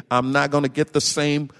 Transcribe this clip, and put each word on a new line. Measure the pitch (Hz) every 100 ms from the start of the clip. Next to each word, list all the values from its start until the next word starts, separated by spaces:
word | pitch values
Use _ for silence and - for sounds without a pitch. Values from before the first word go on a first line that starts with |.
| -
I'm | 123 131
not | 143 143
gonna | 147 139
get | 143 151
the | 147
same, | - - 147 147 143 -